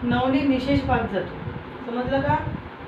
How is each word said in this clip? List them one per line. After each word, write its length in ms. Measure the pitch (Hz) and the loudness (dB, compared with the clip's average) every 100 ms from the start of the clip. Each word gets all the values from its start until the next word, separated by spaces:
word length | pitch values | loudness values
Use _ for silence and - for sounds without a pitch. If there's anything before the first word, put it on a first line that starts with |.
नऊने 380 | 240 247 262 269 | 0 2 4 4
निशेष 440 | 285 254 262 277 | 4 2 4 2
भाग 140 | - 254 | 4 2
जातो. 360 | 196 190 - - - - - - - | 2 -2 -4 -6 -8 -8 -10 -10 -6
समजलं 300 | 240 254 277 | -4 0 0
का? 160 | 285 302 - - - - | 2 2 0 -6 -10 -14